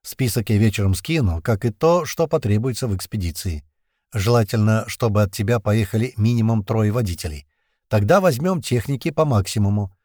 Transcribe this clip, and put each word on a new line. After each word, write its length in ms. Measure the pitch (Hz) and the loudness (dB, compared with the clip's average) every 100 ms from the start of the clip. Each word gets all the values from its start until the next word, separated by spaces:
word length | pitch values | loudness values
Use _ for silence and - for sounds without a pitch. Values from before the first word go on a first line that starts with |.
Список 480 | - - 127 120 107 | -20 -4 -2 -2 0
я 80 | 104 | 2
вечером 360 | 110 104 98 | 2 2 0
скину, 460 | 92 - 160 104 82 | 0 -2 0 0 -2
как 220 | - 107 | -2 -2
и 60 | 120 | -2
то, 340 | - 160 175 | 0 2 2
что 220 | 160 - 160 | 0 -4 -2
потребуется 600 | 160 123 104 127 120 120 | 0 0 0 0 -4 -4
в 80 | 95 | -4
экспедиции. 680 | - 110 87 - 95 78 - _ _ _ _ | -6 -6 -6 -6 -6 -8 -10 _ _ _ _
Желательно, 720 | 107 98 120 123 113 107 110 107 | -4 2 2 2 2 2 2 -2
чтобы 340 | - 117 104 | -4 0 2
от 100 | 104 | 0
тебя 280 | - 104 120 | 0 -2 0
поехали 520 | 107 107 104 113 123 - | 0 0 0 -2 -2 0
минимум 480 | 107 120 110 113 | 0 2 2 0
трое 260 | 98 110 104 | 0 0 0
водителей. 560 | 110 107 82 - 73 - _ _ _ _ | 0 -2 -4 -8 -10 -16 _ _ _ _
Тогда 320 | 110 104 185 | 0 4 4
возьмем 400 | 185 120 175 180 | 4 0 0 -2
техники 500 | - 120 123 139 165 | -2 -2 -2 -4 -4
по 140 | 156 | 0
максимуму, 720 | 156 113 95 110 101 104 101 - | 2 2 0 0 0 0 -4 -10